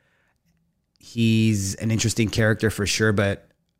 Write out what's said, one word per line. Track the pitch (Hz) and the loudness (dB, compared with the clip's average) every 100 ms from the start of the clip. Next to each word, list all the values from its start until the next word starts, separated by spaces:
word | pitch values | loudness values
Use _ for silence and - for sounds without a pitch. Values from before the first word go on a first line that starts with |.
| _ _ _ _ _ _ _ _ _ _ | _ _ _ _ _ _ _ _ _ _
He's | - 120 113 113 110 104 98 - | -12 -2 2 2 2 0 -4 -6
an | 113 | -4
interesting | 110 110 - 107 | -2 -2 0 -2
character | - 110 110 110 | 2 0 2 0
for | - 98 | -2 -4
sure, | - 110 | 0 0
but | 104 101 95 _ _ _ _ | 2 0 -4 _ _ _ _